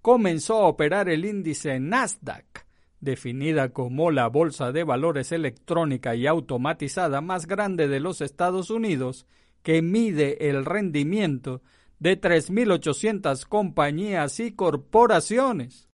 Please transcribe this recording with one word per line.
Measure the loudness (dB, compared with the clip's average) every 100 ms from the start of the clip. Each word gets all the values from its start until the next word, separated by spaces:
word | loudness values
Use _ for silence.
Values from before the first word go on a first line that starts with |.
comenzó | 6 4 4 0 0 4
a | 4
operar | 4 0 2 0
el | 0 -2
índice | -4 -6 -6 -4 -4
Nasdaq, | -2 -2 -2 -6 -10 -10 _ -20 -20 _ _ _
definida | -6 -6 -6 -4 0 0 0
como | -2 -6 0 2
la | 2 2
bolsa | 2 2 0 -4
de | -2 0
valores | 0 0 -2 -4
electrónica | -4 -4 -6 -4 0 0 -2 -2 -2
y | 0
automatizada | 0 -2 -4 -2 -4 -6 -2 -2 -2
más | -4 -6 -4
grande | -4 -2 0 0
de | 0
los | -4 -6
Estados | -8 -2 0 0 -4
Unidos, | -2 -2 -2 -4 -8 _ _ _ _
que | 0 2
mide | 4 2 2 2 0 2 0
el | 0
rendimiento | -2 -2 -2 -2 0 0 0 -2 -6 -10 _ _ _ _
de | 0 2
tres | 4 2 2
mil | 0 2
ochocientas | 2 0 -2 -2 -2 -2 -4 -2
compañías | -2 0 0 0 0 -2 -2 -2 -4
y | -8
corporaciones. | 0 0 0 2 6 6 6 2 0 0 -2 -6 -14 _